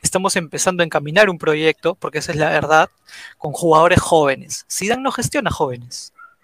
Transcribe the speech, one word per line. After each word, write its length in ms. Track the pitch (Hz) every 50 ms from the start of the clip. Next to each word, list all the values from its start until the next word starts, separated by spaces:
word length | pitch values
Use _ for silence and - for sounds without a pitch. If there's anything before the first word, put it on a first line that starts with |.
estamos 340 | - - - 190 190 196 - 196
empezando 440 | 170 143 - - - 190 185 175
a 40 | 175
encaminar 440 | 160 - 160 143 147 156 196 214 196
un 80 | 180 160
proyecto, 580 | - 160 151 151 156 160 151 _ - 165 185
porque 240 | _ - 160 - 151
esa 120 | 143 -
es 60 | 170 151
la 120 | 151 156
verdad, 400 | 165 156 147 143 156 156 170 - _ _ _ _ - - - - - _
con 140 | - 156
jugadores 480 | 143 - 170 165 156 156 160 175 180 175
jóvenes. 640 | - - 175 160 151 139 135 - 131 - - - - _
Zidane 320 | - - 185 202 233 254
no 100 | 262 269
gestiona 400 | - - 233 - - 302 233 170
jóvenes. 640 | 147 - 160 135 123 120 120 123 - - - - _ _ - - _ _